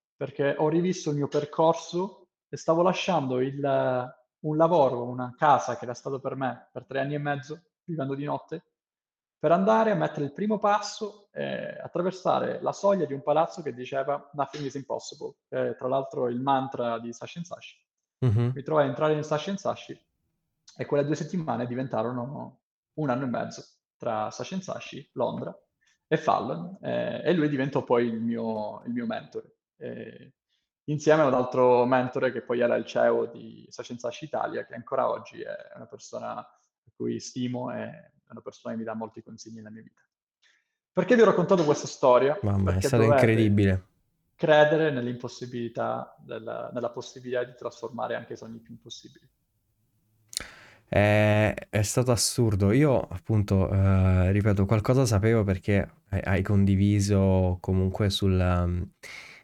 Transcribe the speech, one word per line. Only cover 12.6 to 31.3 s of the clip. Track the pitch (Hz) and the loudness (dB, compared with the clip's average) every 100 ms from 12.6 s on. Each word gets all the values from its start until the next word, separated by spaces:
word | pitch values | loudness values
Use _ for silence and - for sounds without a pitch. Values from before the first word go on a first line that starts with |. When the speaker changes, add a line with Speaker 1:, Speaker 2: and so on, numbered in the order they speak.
Speaker 1:
la | 135 | -6
soglia | 139 196 196 143 | -2 0 2 0
di | |
un | 139 | -4
palazzo | 147 151 165 - | 0 2 0 -4
che | 151 | -10
diceva: | 123 127 139 139 143 - | -10 -8 -6 -4 -4 -6
"Nothing | 147 135 147 139 | -6 -6 -6 -8
is | 139 | -8
impossible", | 127 117 - 143 131 - _ | -8 -8 -10 -12 -14 -14 _
che | 135 127 | -4 -4
è | 113 | -4
tra | 131 | -4
l'altro | 135 135 147 123 | -2 -4 -4 -4
il | 120 | -2
mantra | 135 135 131 127 120 117 | 0 0 0 -4 -4 -4
di | 117 | -8
Sachin | 113 123 175 | -12 -14 -14
Sashi. | 170 - - - _ _ _ _ | -14 -16 -20 -20 _ _ _ _
Speaker 2:
Mh-mh. | 127 107 120 | 0 2 0
Speaker 1:
Mi | 131 | -2
trovai | 135 156 135 | 0 2 2
a | |
entrare | 131 156 | 2 0
in | 151 | 0
Sachin | 147 151 - 196 | -2 -4 -4 -6
Sashi | 120 113 - - _ _ _ _ _ _ _ - | -6 -6 -10 -18 _ _ _ _ _ _ _ -12
e | 131 | -2
quelle | 143 143 | 0 0
due | 156 | -2
settimane | 156 185 156 117 123 | -4 -4 -4 -4 -4
diventarono | 120 131 113 113 127 120 117 123 - _ _ _ | -6 -4 -4 -4 -4 -8 -10 -14 -18 _ _ _
un | - 147 | -6 -2
anno | 123 135 | -2 -2
e | |
mezzo | 117 113 - - _ _ _ | -4 -6 -10 -18 _ _ _
tra | 123 110 107 | -6 -4 -4
Sachin | - 120 190 | -8 -10 -8
Sashi, | - 117 - 127 - | -8 -10 -12 -16 -12
Londra | - 113 113 - - _ _ _ _ - | -6 -4 -4 -10 -12 _ _ _ _ -2
e | 156 | 0
Fallon, | - 98 117 165 175 196 | 2 2 0 -6 -10 -10
ehm, | 131 120 117 117 | -6 -4 -4 -4
e | 147 | 0
lui | 175 151 | 0 0
diventò | 143 143 139 | 0 -2 -2
poi | - 123 120 | 0 2 2
il | 113 | -2
mio, | 117 117 113 110 104 104 123 | -4 -4 -4 -6 -8 -10 -8
il | |
mio | 120 117 | -6 -6
mentore. | 110 151 110 - _ _ _ | -8 -10 -14 -14 _ _ _
Ehm, | 127 117 113 120 127 _ _ _ _ _ - | -14 -12 -14 -18 -20 _ _ _ _ _ -6
insieme | 147 156 156 | 0 4 6
ad | |
un | 143 | 6